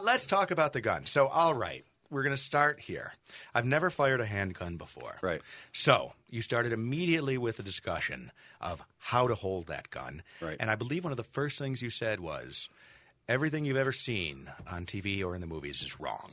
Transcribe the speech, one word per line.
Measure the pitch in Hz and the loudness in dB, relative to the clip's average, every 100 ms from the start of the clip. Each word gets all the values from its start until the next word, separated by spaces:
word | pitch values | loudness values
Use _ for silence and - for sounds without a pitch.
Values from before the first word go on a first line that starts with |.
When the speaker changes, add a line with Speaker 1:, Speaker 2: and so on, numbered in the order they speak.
Speaker 1:
let's | 202 254 - | 4 2 4
talk | 196 185 | 2 4
about | 170 151 | 4 2
the | 135 | 2
guns. | 113 85 69 | 0 0 2
So, | - 135 | 4 6
all | - 165 | 6 4
right, | 139 90 65 - _ _ | 4 -2 -6 -14 _ _
we're | 143 | -2
gonna | 135 139 | 0 0
start | - 147 147 147 | 0 4 4 2
here. | - 80 - - - - - | -6 -6 -8 -14 -18 -18 -2
I've | 120 | 0
never | 120 147 175 | 4 4 4
fired | - 139 131 | 4 4 4
a | 110 | 2
handgun | 101 98 87 87 85 | 0 0 -2 -6 -6
before. | 87 - 62 - | -10 -12 -12 -4
Speaker 2:
Right. | 92 78 - - - | -2 -2 -4 -18 -8
Speaker 1:
So | - - 120 64 - _ | 2 6 6 4 -8 _
you | 120 | -6
started | 110 120 120 | 0 2 2
immediately | 113 117 147 180 165 135 127 | 0 0 0 2 2 2 0
with | 120 110 | -2 -4
a | |
discussion | 98 92 - 82 - 65 60 - - - | -6 -6 -4 -2 -2 -4 -10 -18 -20 -10
of | 85 82 - _ | -8 -8 -10 _
how | - 120 123 | 0 2 4
to | |
hold | 110 95 95 80 | 2 -2 -4 -4
that | 71 - | -8 -8
gun. | - 65 73 - - | -10 -10 -10 -14 -10
Speaker 2:
Right. | 82 78 | -8 -4
Speaker 1:
And | 110 | -2
I | |
believe | 107 117 156 | -2 -2 -2
one | 175 | -2
of | 127 | -4
the | |
first | 113 - 143 - | -4 -4 -4 -2
things | 139 127 | -4 -4
you | 120 | -4
said | - 113 104 | -2 -2 -2
was, | 85 71 62 67 - - - - _ _ - | -4 -6 -6 -8 -10 -14 -20 -20 _ _ 0
"Everything | 127 156 151 | 2 2 2
you've | 147 135 | 2 2
ever | 131 | 2
seen | 127 - 110 82 69 67 - - | 0 -2 0 -2 -4 -12 -14 -8
on | 90 | -6
T | 90 101 | -6 -4
V | 95 98 | -2 -2
or | 92 | -2
in | 90 | -4
the | 85 | -6
movies | 80 71 69 | -8 -6 -6
is | 69 - | -8 -6
wrong." | 67 53 - | -6 -6 -10